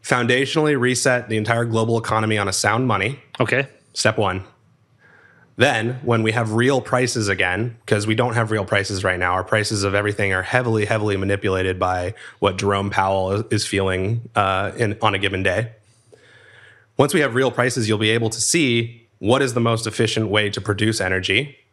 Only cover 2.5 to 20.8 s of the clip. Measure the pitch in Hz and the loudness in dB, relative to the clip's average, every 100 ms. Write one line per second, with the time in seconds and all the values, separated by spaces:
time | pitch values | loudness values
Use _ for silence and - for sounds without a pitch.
2.5 | 92 104 110 127 101 101 139 - - 113 | 0 0 2 2 0 0 -4 -16 -4 0
3.5 | 123 139 - _ - 117 110 101 92 95 | 0 -2 -10 _ -2 -2 0 -2 -2 -8
4.5 | _ _ _ _ _ _ - - _ _ | _ _ _ _ _ _ -20 -20 _ _
5.5 | - 127 117 117 127 120 113 110 113 110 | 0 2 2 -2 -4 0 2 2 0 0
6.5 | 110 123 135 - 123 127 120 104 92 92 | 0 2 2 0 0 0 0 -2 0 0
7.5 | 92 120 - - 107 107 110 123 117 110 | 0 -4 -8 -2 0 0 0 0 0 0
8.5 | 107 95 104 98 98 95 90 90 92 92 | -2 0 -2 0 -2 -2 0 0 -2 0
9.5 | 110 104 107 98 101 104 101 101 95 92 | 0 0 -2 0 0 0 -2 0 -2 0
10.5 | 127 123 110 104 110 107 98 98 98 101 | 0 2 0 0 0 0 0 0 -2 0
11.5 | 95 92 92 92 92 90 - - - 101 | 0 0 0 0 0 -4 -8 -18 -2 -2
12.5 | 95 98 101 101 98 95 98 92 101 107 | 0 0 0 0 0 0 0 0 -2 -2
13.5 | 107 - 101 95 92 95 117 113 - 98 | -4 -2 0 0 0 -2 -4 -2 0 0
14.5 | 95 101 - 110 104 110 98 98 95 95 | 0 -2 -2 -2 0 0 2 0 0 0
15.5 | 90 120 - _ _ _ - _ - - | 0 -4 -10 _ _ _ -20 _ -20 -20
16.5 | - - - _ - 135 170 143 120 131 | -20 -20 -20 _ 0 2 4 0 0 0
17.5 | 113 127 123 107 104 107 113 113 - - | 0 0 0 0 0 2 2 0 -2 0
18.5 | 175 139 117 117 - _ _ 98 131 135 | 2 2 0 -2 -8 _ _ 2 2 2
19.5 | 120 117 113 113 - 113 - 107 104 104 | 2 0 0 -2 -2 0 0 0 0 0
20.5 | 98 95 98 | -4 -4 0